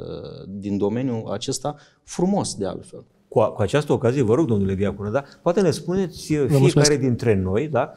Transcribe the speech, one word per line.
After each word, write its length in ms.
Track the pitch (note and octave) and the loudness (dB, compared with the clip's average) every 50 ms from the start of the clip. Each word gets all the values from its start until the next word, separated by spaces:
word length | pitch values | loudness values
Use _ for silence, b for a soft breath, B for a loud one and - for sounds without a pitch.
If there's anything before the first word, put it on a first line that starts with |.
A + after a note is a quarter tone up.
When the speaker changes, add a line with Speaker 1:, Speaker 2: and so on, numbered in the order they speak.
| F2 F2 F2 - - - - - - - | -10 -10 -12 -12 -12 -14 -14 -14 -14 -12
Speaker 1:
din 300 | G2 G2+ G2 G2+ G2+ G2 | -12 -10 -6 -4 -2 -2
domeniul 500 | G2+ G2+ G#2+ A#2 C3 C3+ A#2+ A2+ A2 - | 0 -2 -2 -2 -2 -4 -4 -6 -6 -6
acesta, 440 | G2 G2+ - - C3+ - - C#3+ D3 b b b b b b | -8 -6 -6 -6 -6 -6 -6 -8 -10 b b b b b b
frumos 520 | - - - F3 F#3 G3+ F#3+ - - - | -10 -4 -2 0 0 0 0 -2 -4 -6
de 120 | - - | -6 -6
altfel. 380 | F2+ F2 - - - - - - _ _ _ _ _ | -6 -6 -8 -12 -16 -18 -20 -20 _ _ _ _ _
Speaker 2:
Cu 120 | - B2 | 2 2
a-, 100 | A2 G2+ | 2 2
cu 120 | - - A2 | 2 0 0
această 300 | F#2 - C#3+ D3 - D3+ | 0 2 0 0 2 0
ocazie, 300 | G#2+ A2+ A#2 B2 C#3+ C3 | 2 2 2 2 2 2
vă 120 | G2+ A2 | 4 4
rog, 120 | C3+ E3 | 4 4
domnule 280 | A#2+ A#2 G2+ G2 F#2+ F#2+ | 2 2 2 2 0 0
Diaconu, 360 | F#2 G2 G2 F#2 G2 G2 G#2 | 0 -2 -2 -2 -4 -6 -4
da? 140 | G#2+ C3+ C#3 B B B - | -4 -4 -4 B B B -4
Poate 180 | E3 F3 G#3 | -2 0 2
ne 100 | G3+ E3+ | 2 2
spuneți, 600 | C#3 D#3+ - - F3+ F#3+ F#3+ E3 - - - - D#3 | 0 0 -2 -4 -2 -2 -2 -4 -6 -10 -6 -2 0
uh, 60 | D3+ | 0
Speaker 3:
Vă 60 | C#3+ | 2
Speaker 2:
fiecare 140 | B2 D3+ C#3 | 2 4 6
Speaker 3:
mulțumesc. 380 | C3+ B2+ - D3 C#3+ D3 D3+ C#3 | 6 6 6 6 4 4 4 2
Speaker 2:
dintre 360 | B2 C3+ A#2+ - - A#2+ G#2+ | 2 0 0 2 2 2 2
noi, 340 | G2 F#2 F#2 F#2 G#2+ C#3+ D#3 | 2 2 0 0 -2 -2 0
da? 240 | D3+ A#2 C3+ D3 B | 0 0 -2 -2 B